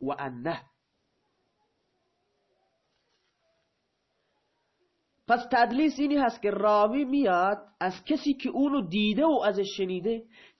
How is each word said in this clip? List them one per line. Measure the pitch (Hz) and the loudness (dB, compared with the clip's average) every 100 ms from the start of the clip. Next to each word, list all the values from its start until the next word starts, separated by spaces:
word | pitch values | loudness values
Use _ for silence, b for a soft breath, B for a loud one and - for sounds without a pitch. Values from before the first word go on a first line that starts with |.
وأنه. | 131 139 135 123 139 - - _ _ _ _ _ _ _ _ _ 427 _ _ 370 359 _ 403 403 _ _ _ _ _ _ _ _ _ _ 659 _ _ _ _ _ _ _ _ _ _ _ _ _ _ _ _ _ - | -8 -6 -8 -8 -6 -8 -10 _ _ _ _ _ _ _ _ _ _ _ _ _ _ _ _ _ _ _ _ _ _ _ _ _ _ _ _ _ _ _ _ _ _ _ _ _ _ _ _ _ _ _ _ _ -2
پس | 233 240 | -2 2
تدلیس | 254 240 247 311 262 | 2 2 2 0 0
اینی | 285 285 | 0 2
هست | 247 - | 0 0
که | 208 | -4
راوی | 202 214 208 214 269 262 | 0 2 4 4 2 0
میاد | 285 233 180 190 208 - _ | 2 2 2 2 -2 -8 _
از | 185 185 - | -6 -6 -4
کسی | 311 294 | -2 -2
که | 269 262 | -2 -4
اونو | - 285 277 | -2 0 0
دیده | 175 196 214 208 320 | -2 0 0 2 2
و | 277 208 | 4 2
ازش | 196 196 - | 0 -4 -4
شنیده | 185 185 190 226 226 B B B | -4 -2 -4 -4 -8 B B B